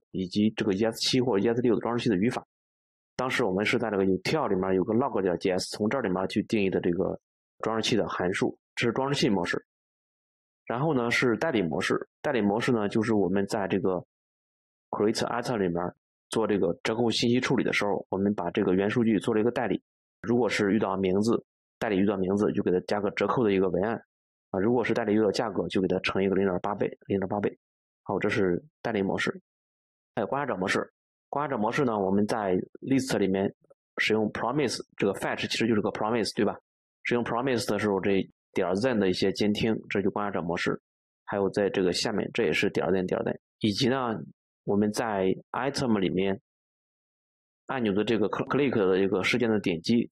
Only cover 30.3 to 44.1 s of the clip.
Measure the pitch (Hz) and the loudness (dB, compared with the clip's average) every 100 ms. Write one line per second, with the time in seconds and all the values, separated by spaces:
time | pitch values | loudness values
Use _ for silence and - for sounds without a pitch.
30.3 | 139 139 98 95 107 - _ _ _ _ | -2 -2 -2 -2 -2 -4 _ _ _ _
31.3 | 139 147 127 107 120 131 107 95 98 104 | -6 -4 -2 -2 0 0 0 2 2 2
32.3 | 123 101 92 - - - 135 131 110 98 | 0 0 0 -2 -8 -2 0 0 0 2
33.3 | 95 98 - _ _ _ - - 110 107 | 2 0 -4 _ _ _ -4 0 2 0
34.3 | - 113 143 131 - - - 101 95 151 | -2 -4 0 -2 -2 -10 -2 0 0 -4
35.3 | 110 107 - 113 107 95 - 107 117 98 | -4 -4 -2 2 4 2 0 0 0 0
36.3 | - 104 113 _ _ _ _ - 120 113 | 0 0 -2 _ _ _ _ -2 -2 0
37.3 | 117 135 120 107 104 104 98 101 98 87 | -2 0 0 0 0 0 2 2 2 0
38.3 | _ _ - 87 95 131 113 95 90 98 | _ _ -2 0 0 0 2 0 2 0
39.3 | 92 104 104 117 110 - 104 95 104 104 | 2 0 0 0 -2 -2 -2 0 -2 -4
40.3 | 95 82 85 - - _ _ _ _ - | -4 -4 -4 -4 -6 _ _ _ _ -6
41.3 | 104 98 107 98 104 90 90 120 104 - | -2 0 2 0 2 0 0 -2 -2 -4
42.3 | - 98 78 101 - - 95 92 - 90 | -2 0 2 0 0 0 0 0 -2 -2
43.3 | - _ - 110 98 123 135 123 | -6 _ -4 -2 0 0 0 -2